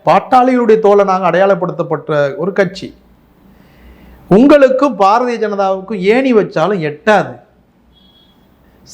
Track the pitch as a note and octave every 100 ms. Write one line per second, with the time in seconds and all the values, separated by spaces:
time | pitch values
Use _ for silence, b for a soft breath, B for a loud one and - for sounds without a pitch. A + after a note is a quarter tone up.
0 | D#3 F#3 - B3+ B3+ B3 A3+ A3 G3+ G3+
1 | F#3+ F#3 F3+ F3 G3 F3+ F3 D#3 D#3 D3+
2 | D3+ D3+ C#3+ C#3 F3+ F#3+ F#3 - B2+ -
3 | _ _ _ _ _ b b b b b
4 | b b - F#3 C#4+ D4 C4 C4 C#4+ G3+
5 | G3 A#3 B3 A#3 G#3 G3 F#3+ F#3+ F#3+ G#3
6 | F#3+ A#3+ C4+ A3 E3 D#3+ E3+ G3+ D3+ D3
7 | G#3+ G3+ C3 A#2+ _ _ _ _ _ _
8 | _ _ _ _ _ _ _ _ -